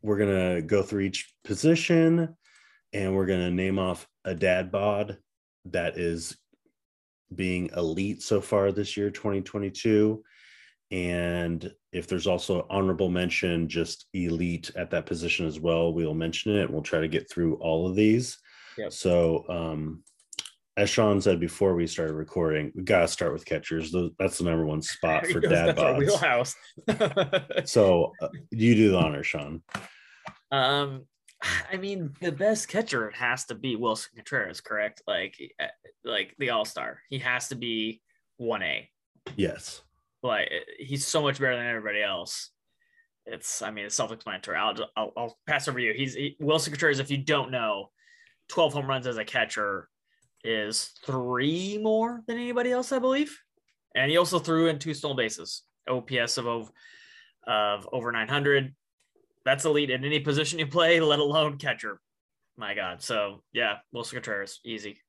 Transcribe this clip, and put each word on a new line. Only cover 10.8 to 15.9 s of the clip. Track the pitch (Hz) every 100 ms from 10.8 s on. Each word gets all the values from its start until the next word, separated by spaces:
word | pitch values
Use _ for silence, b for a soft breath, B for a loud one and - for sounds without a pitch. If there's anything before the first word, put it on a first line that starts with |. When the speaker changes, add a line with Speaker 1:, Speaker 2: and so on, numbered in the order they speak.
| _
Speaker 1:
And | 92 90 87 87 87 85 85 92 - _
if | 90 -
there's | 90 95
also | 90 - 87 -
honorable | 98 95 85 92
mention, | 90 90 - 92 85 82
just | 85 82 - -
elite | 95 85 82 87 85 - 90
at | 87
that | 85 -
position | 85 85 - 82
as | 76
well, | 82 82 85